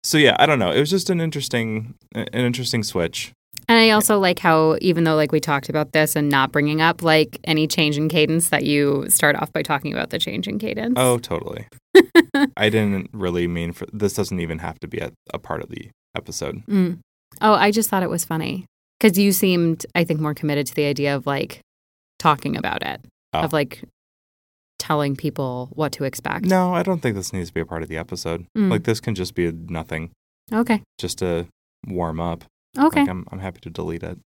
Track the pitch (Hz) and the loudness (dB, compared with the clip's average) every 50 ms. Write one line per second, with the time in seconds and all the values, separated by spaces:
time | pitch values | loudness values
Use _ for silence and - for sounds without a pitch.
0 | - - - 156 147 123 - - - 151 151 127 95 90 78 110 147 151 190 190 | -4 2 4 6 6 6 6 6 4 4 4 2 2 2 2 2 2 2 0 -2
1 | 175 - 185 170 165 160 - 147 131 - - 120 113 113 107 107 110 120 - _ | 0 0 -2 0 -2 -2 -4 -6 -6 -4 -2 -2 -2 -2 -4 -6 -6 -8 -14 _
2 | _ _ - 110 - - - - 123 123 120 123 127 117 - 117 107 - - 92 | _ _ -8 -8 -8 -4 -2 0 0 0 0 -2 -4 -2 -2 -2 -4 -2 -2 -2
3 | 85 82 - - - - _ _ _ _ - - - - 233 226 226 226 214 214 | -2 -2 -2 -8 -10 -12 _ _ _ _ -20 -12 2 4 6 6 8 6 6 4
4 | 214 - 220 202 190 180 180 - - 175 160 160 156 160 156 - - 180 170 165 | 4 4 2 4 4 2 0 2 4 4 4 6 6 4 2 2 2 2 2 4
5 | 170 160 156 156 151 143 - 156 - - 147 139 135 - - 156 151 147 - 156 | 2 2 4 2 2 2 0 -2 0 0 -2 -2 -2 -2 -2 -2 -4 0 2 2
6 | 156 151 - 156 147 147 143 135 135 135 - 147 147 147 151 156 160 165 165 165 | 2 2 2 0 0 2 4 2 2 2 2 0 0 2 2 2 2 2 2 2
7 | 170 165 156 156 156 156 - - - - 160 156 156 151 - - 160 151 147 143 | 2 4 6 6 4 2 -2 -12 -4 -2 0 0 2 0 2 0 2 2 2 0
8 | 151 156 160 165 151 151 160 165 165 - - 147 147 143 147 143 143 143 139 139 | -2 0 2 2 2 4 2 0 0 0 0 0 0 2 2 2 2 2 0 0
9 | 147 - - - - 147 143 - - - - 160 147 - 151 139 - 147 - - | 0 0 0 4 4 2 2 2 -2 -4 -4 -6 -2 -2 -2 -2 -2 -4 -4 -4
10 | - - - - - - - - 180 190 - 208 220 220 - 214 220 233 247 - | -6 -4 -4 -6 -4 -4 -6 -8 -6 -6 -6 -6 -6 -6 -6 -6 -4 -2 0 2
11 | 127 127 123 120 117 - 87 82 - - - 110 107 _ - - _ _ _ 381 | 4 2 2 2 -2 -6 -8 -8 -6 -10 -12 -12 -14 _ -20 -20 _ _ _ 6
12 | 359 - _ 339 330 - - 277 285 269 _ - 208 214 208 110 107 101 98 95 | 6 8 _ 4 4 4 0 0 0 0 _ 0 0 2 2 2 2 2 0 -2
13 | - - - 107 95 90 87 87 87 85 85 85 85 85 82 - - - - 107 | -6 -8 -8 -4 -4 -2 0 0 -2 -2 -2 -4 -4 -6 -8 -10 -14 -12 -4 -2
14 | 104 98 - - 98 - 98 90 82 82 82 80 82 85 80 _ - 73 - - | -2 -2 0 -2 -4 -4 -2 -4 -4 -4 -6 -6 -8 -10 -10 _ -12 -10 -8 -8
15 | 82 - - _ _ - - - - - 80 - - - - - - - _ _ | -8 -8 -10 _ _ -12 -12 -12 -8 -8 -8 -8 -8 -10 -12 -16 -16 -18 _ _
16 | _ _ _ - - - - - - - - - - - 202 190 180 175 175 170 | _ _ _ -12 -10 -10 -10 -8 -8 -8 -8 -10 -6 0 2 2 2 0 -2 -8
17 | _ _ _ _ _ _ _ - - 220 214 - 196 208 208 226 214 - - 190 | _ _ _ _ _ _ _ -2 2 4 4 4 4 2 2 0 0 0 0 0
18 | 185 170 - 170 - - 165 160 160 - - 185 180 _ _ _ _ _ _ _ | 0 -2 -2 -4 -4 -4 -4 -4 -4 -4 -6 -8 -10 _ _ _ _ _ _ _
19 | - 214 170 190 202 202 185 - - 190 180 175 170 165 160 - - - _ 175 | 4 4 6 6 4 4 2 2 2 2 2 2 2 2 0 -2 -6 -4 _ -2
20 | 170 - 170 151 156 151 151 - - 147 147 143 143 - - - 147 143 143 151 | 0 0 0 -2 0 -2 -2 -2 -2 -2 0 0 -2 -2 -2 -2 0 0 0 0
21 | 143 143 143 139 123 139 139 135 - - - - _ _ _ _ _ _ _ _ | 0 0 -2 -2 -2 -2 -2 -2 -4 -6 -8 -18 _ _ _ _ _ _ _ _
22 | _ _ _ _ - 165 147 139 - 143 - - - - - - - - 67 - | _ _ _ _ 4 4 4 4 -2 -6 -4 -4 -4 -4 -4 -4 -6 -8 -8 -10
23 | - - _ _ _ _ - 156 160 151 160 151 143 - - - - - _ _ | -14 -20 _ _ _ _ -4 -2 -2 0 0 -2 -2 -2 -6 -18 -20 -20 _ _
24 | _ _ _ _ _ _ _ _ _ _ _ _ _ _ _ _ - - 156 147 | _ _ _ _ _ _ _ _ _ _ _ _ _ _ _ _ -4 -2 0 0
25 | 147 143 139 135 - 151 135 - 139 127 123 127 123 135 - - 156 139 - - | 0 -2 -2 -4 -4 -6 -4 -4 -6 -6 -6 -8 -10 -10 -4 -4 -4 -4 -4 -4
26 | 143 135 - - - - - - 220 185 185 185 180 180 180 170 175 190 185 165 | -6 -6 -6 -6 -8 -6 -6 -2 0 2 2 4 2 2 0 0 0 0 -2 0
27 | - 127 104 98 90 - - 95 87 82 - 82 82 - 82 80 80 76 80 78 | -2 -2 -2 -2 -6 -6 -6 -8 -8 -6 -4 -6 -6 -4 -6 -8 -8 -6 -8 -8
28 | 82 - 90 87 - 82 82 85 87 _ _ 220 208 185 117 104 - - 113 110 | -8 -8 -10 -8 -6 -6 -6 -6 -8 _ _ 0 0 2 2 0 0 -2 -2 -2
29 | - 123 107 92 90 87 - - 87 85 82 82 82 - 85 80 80 - 82 80 | -2 -6 -4 -4 -6 -6 -2 -2 -2 -2 -2 -6 -10 -10 -8 -10 -8 -6 -8 -8
30 | 82 85 _ _ _ _ _ _ _ - 226 220 233 233 226 202 - _ _ - | -8 -10 _ _ _ _ _ _ _ -4 -2 -2 2 2 0 0 -2 _ _ -10
31 | - 87 - - 95 90 85 82 85 - _ _ _ _ _ _ - - 95 90 | -8 -8 -6 -4 -2 -2 -2 -2 -4 -6 _ _ _ _ _ _ -12 -8 -4 -2
32 | 87 80 80 82 85 85 82 85 - _ _ _ _ _ _ 262 277 320 320 294 | -2 -2 -2 -4 -4 -4 -4 -6 -10 _ _ _ _ _ _ 2 2 2 4 2
33 | 285 269 185 180 - - - - - 95 90 - - 85 82 - 85 80 82 82 | 0 0 -2 -8 -10 -12 -12 -10 -10 -10 -12 -12 -16 -12 -10 -8 -6 -6 -6 -8
34 | - 85 90 80 _ | -8 -12 -14 -14 _